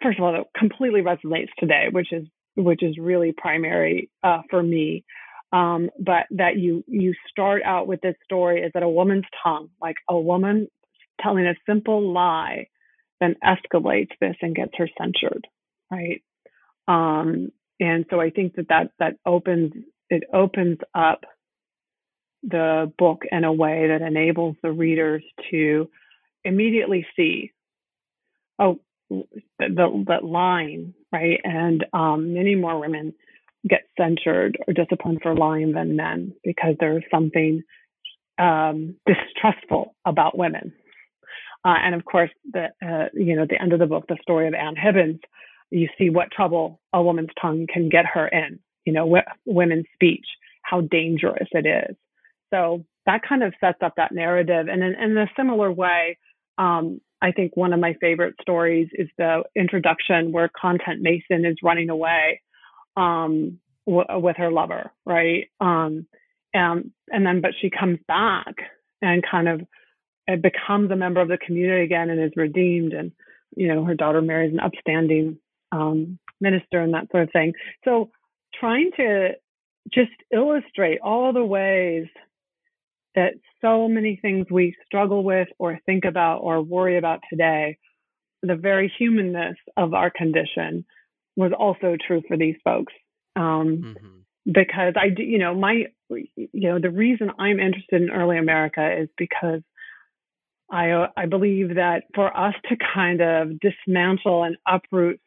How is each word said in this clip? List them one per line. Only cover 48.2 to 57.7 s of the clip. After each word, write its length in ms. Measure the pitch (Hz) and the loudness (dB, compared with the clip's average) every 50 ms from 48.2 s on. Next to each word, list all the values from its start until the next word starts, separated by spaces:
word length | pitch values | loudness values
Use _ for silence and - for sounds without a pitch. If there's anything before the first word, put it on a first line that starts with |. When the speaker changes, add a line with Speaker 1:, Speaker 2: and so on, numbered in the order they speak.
| 156 - | -2 0
Speaker 1:
in, 300 | - 165 156 143 170 180 _ _ _ _ - | 0 -2 -2 -4 -10 -16 _ _ _ _ -4
you 80 | 165 | -2
know, 120 | 156 156 165 | 0 0 2
w-, 180 | 160 170 185 - - - _ - | 4 4 4 4 2 -8 _ -6
women's 400 | - 196 175 180 170 165 160 165 - _ | 0 2 2 2 2 2 -2 -4 -6 _
speech, 320 | - 185 170 - - - - - _ _ - _ _ | 2 2 4 2 2 -6 -16 -18 _ _ -20 _ _
how 200 | - - 185 180 | -8 -4 -2 -2
dangerous 640 | 170 151 - 165 160 165 165 156 175 - - - 180 - | 0 0 0 0 0 0 -2 0 0 -2 -2 -2 -6 -4
it 140 | - 165 151 | -2 -2 0
is. 300 | 156 160 - - - 202 _ _ _ _ _ _ _ _ _ _ - | 0 0 0 -2 -4 -10 _ _ _ _ _ _ _ _ _ _ -4
So 320 | 202 185 175 170 170 175 165 _ _ _ - | -2 0 0 0 -2 -4 -8 _ _ _ 0
that 160 | 196 196 226 - | 0 0 0 0
kind 160 | - 285 262 | 0 0 0
of 120 | 240 190 - - | 0 0 -2 0
sets 180 | 202 180 175 - | 0 0 0 0
up 120 | 180 165 - | -4 -4 -2
that 160 | - 160 - | -2 -4 -2
narrative. 560 | - 170 165 170 175 180 170 165 175 165 160 170 | -2 -4 -2 0 2 2 2 2 2 0 0 -2
And 140 | 190 185 | -2 -2
in, 120 | 185 185 185 | 0 -2 -2
in 220 | - 226 214 220 | -2 -2 0 2
a 100 | 214 214 190 - | 2 0 -2 -2
similar 360 | - 269 262 233 214 208 196 | -2 -2 0 2 2 0 0
way, 460 | 180 175 185 180 175 170 165 170 170 _ _ _ _ _ _ _ - - | 0 0 0 0 2 0 0 -2 -4 _ _ _ _ _ _ _ -4 0
um, 420 | 185 180 170 165 165 165 92 - _ _ _ - | 2 2 2 2 0 -4 -6 -10 _ _ _ -2
I 100 | 196 180 | 0 0
think 240 | 175 - 185 175 - | 0 0 -2 -2 0
one 160 | 175 180 180 | 0 0 2